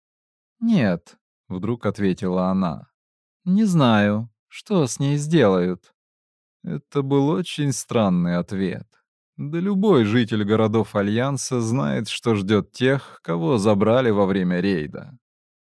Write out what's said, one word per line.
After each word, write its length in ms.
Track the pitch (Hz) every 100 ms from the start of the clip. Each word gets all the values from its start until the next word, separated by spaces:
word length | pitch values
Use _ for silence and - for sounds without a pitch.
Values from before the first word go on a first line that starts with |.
| _ _ _ _ _ _
"Нет", 580 | 233 208 107 87 - - _ _ -
вдруг 380 | 92 101 120 104
ответила 600 | 98 101 87 92 92 92
она. 400 | 95 90 67 - _ _ _ _ _
"Не 220 | 180 190 220
знаю, 640 | 170 127 107 104 104 117 _ _
что 400 | - - 196 127
с 120 | -
ней 180 | 139 147
сделают". 760 | 147 160 107 92 90 90 _ _ _ _ _ _ _ _
Это 400 | - 151 - 147
был 260 | 135 139 139
очень 420 | 185 175 - 143
странный 640 | 120 - 120 101 90 87 87
ответ. 500 | 87 95 95 - - _ _ _ _ -
Да 220 | 143 165
любой 460 | 190 196 214 156 104
житель 380 | 117 107 110
городов 520 | 101 107 110 113 104 104
Альянса 640 | 101 110 135 135 - 127
знает, 460 | 113 127 143 131 107
что 280 | - 120 107
ждёт 360 | 98 107 85
тех, 480 | - 127 135 - -
кого 360 | - 170 165 123
забрали 520 | 104 101 104 123 123
во 160 | 101 95
время 360 | 98 90 90
рейда. 560 | 98 90 76 - - - _ _ _ _ _